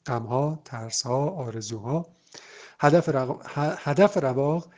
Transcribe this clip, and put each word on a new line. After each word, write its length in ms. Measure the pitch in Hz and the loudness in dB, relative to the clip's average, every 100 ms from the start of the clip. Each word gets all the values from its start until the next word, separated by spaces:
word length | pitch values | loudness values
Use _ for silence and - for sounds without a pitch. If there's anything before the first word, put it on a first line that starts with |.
| - | -6
غم‌ها، 560 | 120 113 127 147 160 - | -4 -2 -2 0 -4 -10
ترس‌ها، 640 | 120 113 - 123 131 147 | -12 -8 -6 -2 -2 -2
آرزوها. 800 | 185 120 113 104 110 113 156 175 - _ - - - - - | -4 -8 -8 -8 -8 -4 -4 -4 -14 _ -20 -20 -20 -20 2
هدف 300 | 147 170 165 | 6 6 4
روا-، 380 | 139 127 - - | 0 -2 -4 -6
ه-، 420 | 147 151 147 147 | -2 -2 -2 0
هدف 280 | 143 202 196 | 4 6 6
رواق 520 | 135 127 143 165 - | 0 2 2 0 -4